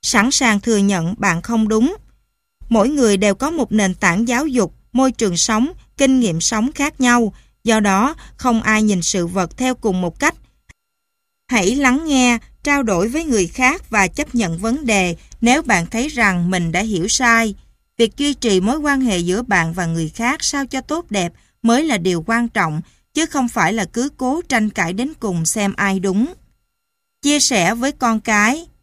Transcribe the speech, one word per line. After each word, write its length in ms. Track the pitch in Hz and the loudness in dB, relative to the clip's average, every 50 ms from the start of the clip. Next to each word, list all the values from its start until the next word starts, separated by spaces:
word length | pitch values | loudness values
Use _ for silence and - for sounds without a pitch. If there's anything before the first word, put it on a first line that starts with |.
Sẵn 300 | - - - 226 202 254 | -6 0 0 2 2 2
sàng 280 | 277 - 269 233 214 202 | 2 2 2 2 2 2
thừa 180 | - 233 226 208 | 0 0 2 2
nhận 380 | 196 202 202 180 165 170 180 - | 2 2 2 0 0 -4 -4 -2
bạn 240 | - 196 170 165 | 0 0 0 -2
không 260 | - - 233 226 220 208 | -4 -2 0 0 0 2
đúng. 280 | 220 220 226 302 392 440 - _ _ _ _ _ _ _ _ _ _ _ - - | 0 0 0 -2 -6 -8 -12 _ _ _ _ _ _ _ _ _ _ _ -6 0
Mỗi 200 | 233 220 196 254 | 2 2 4 2
người 280 | 302 285 254 220 202 190 | 2 2 4 4 4 4
đều 180 | 202 208 196 | 2 0 0
có 160 | 190 - 302 | 0 -2 -4
một 200 | 254 - 254 - | -2 -2 -2 0
nền 220 | 208 214 202 190 185 | 0 0 0 0 -2
tảng 340 | - - 185 165 190 226 233 | 0 0 0 2 2 0 0
giáo 200 | 247 240 294 320 | 0 -2 -2 0
dục, 260 | 254 247 202 165 - _ _ _ _ | 0 0 0 0 -4 _ _ _ _
môi 180 | 240 262 262 | 2 2 2
trường 260 | 233 - 233 202 175 165 | 2 0 -2 0 0 0
sống, 340 | - - 220 214 240 311 370 - - _ _ - | 0 0 2 0 0 -2 -4 -10 -20 _ _ 0
kinh 220 | 277 262 262 262 | 2 4 4 4
nghiệm 220 | 240 202 165 165 | 2 2 0 -2
sống 300 | - - - 220 214 269 | -2 -2 -2 -2 -2 -4
khác 300 | 311 - 277 294 302 - | -2 -4 -4 -4 -2 0
nhau. 320 | 262 247 240 240 233 202 - - _ _ _ _ _ | 2 4 4 4 2 0 -4 -8 _ _ _ _ _
Do 160 | 220 226 220 | 0 2 2
đó, 360 | 214 208 190 190 220 277 320 - - - - - | 4 2 2 2 2 0 -2 -6 -16 -20 -18 -4
không 240 | - 254 240 226 | -2 0 0 2
ai 220 | 214 - 214 214 214 | 2 0 0 2 2
nhìn 180 | 214 202 185 | 2 0 0
sự 260 | 165 - - 190 175 170 | -2 -2 -2 -2 -2 -2
vật 300 | 180 190 180 165 - - | -2 -2 -4 -4 -4 -4
theo 180 | 254 254 254 | -2 -2 -2
cùng 260 | 247 - 226 180 185 | -2 -2 -2 -2 0
một 180 | 180 175 160 - | -2 -4 -4 -2
cách. 160 | - 302 - - - _ _ _ _ _ _ _ _ _ _ _ _ _ _ _ _ _ _ _ _ _ | -2 -2 -2 -4 -18 _ _ _ _ _ _ _ _ _ _ _ _ _ _ _ _ _ _ _ _ _
Hãy 280 | 254 226 185 185 240 | -2 0 0 0 0
lắng 300 | 277 285 254 247 285 330 320 | 2 2 2 2 2 0 0
nghe, 300 | 285 262 254 247 240 226 - - - _ _ | 2 2 4 4 2 0 -4 -12 -20 _ _
trao 200 | 294 285 277 269 | 0 0 0 0
đổi 240 | 220 196 170 185 233 | 0 0 0 0 0
với 180 | 247 311 330 | -2 -4 -2
người 220 | 320 247 214 185 165 | 0 0 0 0 -2
khác 420 | - - 254 247 180 180 - - | -2 0 0 0 0 -2 -8 -4
và 180 | - 214 190 185 | -2 0 0 0
chấp 280 | - - 294 - - | -2 -6 -8 -4 -2
nhận 220 | 240 220 170 165 165 | -2 -2 -2 -4 -4
vấn 280 | 190 226 240 302 311 | -4 -4 -4 -4 -2
đề 300 | 240 214 196 185 175 170 - - - - - | 0 0 0 0 -2 -4 -8 -12 -20 -10 -2
nếu 200 | - 233 254 302 | 2 2 2 2
bạn 240 | 320 - 214 175 170 | 2 0 0 0 0
thấy 220 | 170 - 226 254 302 | -2 -4 -4 -4 -4
rằng 440 | 302 240 226 202 185 175 170 175 | -2 0 0 0 2 0 0 0
mình 200 | 190 180 175 165 | 0 -2 -2 -2
đã 100 | 160 180 | -2 -2
hiểu 260 | 208 226 214 170 160 151 | -2 -2 -2 -2 -2 -2
sai. 480 | - - 262 233 233 226 226 220 190 - - _ _ _ _ _ _ _ | -2 0 2 4 4 4 2 0 -4 -8 -16 _ _ _ _ _ _ _
Việc 200 | 233 226 - - | 0 0 2 -2
duy 160 | 285 294 277 | -2 -2 -2
trì 260 | - - 233 196 185 | -2 0 2 2 2
mối 180 | 180 208 262 311 | 2 0 -2 0
quan 240 | 294 294 277 269 | 0 0 0 0
hệ 160 | 262 240 202 180 | 0 0 0 0
giữa 240 | 170 175 180 208 | 0 -2 -2 -2
bạn 320 | 240 262 202 180 165 160 165 | -2 0 0 0 0 0 -2
và 120 | 185 175 | -4 -4
người 240 | 165 165 165 165 151 | -2 -2 -2 -4 -6
khác 340 | - - 226 240 277 311 - | -6 -4 -2 -2 -2 -2 -4
sao 220 | - - 285 277 | -4 -4 -4 -6
cho 160 | 254 - 269 | -4 -6 -8
tốt 240 | 254 - 302 330 349 - | -6 -4 -6 -6 -6 -4
đẹp 240 | 214 202 175 170 - _ _ _ _ _ | -4 -2 -2 -4 -6 _ _ _ _ _
mới 220 | - 226 240 262 311 | 2 2 2 4 2
là 140 | 320 262 202 | 0 -2 -2
điều 260 | 170 185 180 170 160 - | 0 0 -2 -2 -2 -2
quan 220 | 226 233 240 233 | -2 -2 -2 -2
trọng, 320 | - 220 185 160 151 156 165 _ _ _ _ _ _ | -2 -2 -2 -2 -4 -6 -8 _ _ _ _ _ _
chứ 120 | 302 320 | -2 -2
không 220 | 320 - 294 254 240 | -2 0 -2 -2 -2
phải 260 | - 226 214 180 202 | -2 -2 -2 0 0
là 120 | 226 196 | -2 -4
cứ 240 | 165 - 233 247 285 - _ | -4 -4 -4 -4 -4 -4 _
cố 240 | 254 254 269 330 349 - | -2 -2 -2 -2 -4 -2
tranh 200 | 269 233 214 214 | -2 0 0 -2
cãi 240 | - - 180 165 185 | -2 -4 -4 -4 -2
đến 200 | 196 247 294 320 - | -4 -4 -6 -6 -6
cùng 260 | - 214 185 170 160 | -6 -4 -2 -2 -2
xem 280 | 160 - 220 202 202 - | -2 -2 -2 -2 -2 -2
ai 240 | - 208 196 190 190 | -2 -2 -2 -2 -2
đúng. 340 | 180 196 185 202 233 320 359 _ _ _ _ _ _ _ _ _ _ _ _ _ _ _ _ _ | -2 0 0 0 0 -2 -4 _ _ _ _ _ _ _ _ _ _ _ _ _ _ _ _ _
Chia 180 | - 285 - 294 | -2 0 2 2
sẻ 340 | - - 269 208 170 175 226 | 2 2 2 2 2 2 0
với 180 | 233 240 277 | 0 -2 -4
con 280 | 294 - - 233 220 220 | -4 -2 -2 0 0 0
cái. 460 | - - 220 208 208 220 262 320 349 - _ _ | 0 0 2 2 4 2 0 -2 -6 -14 _ _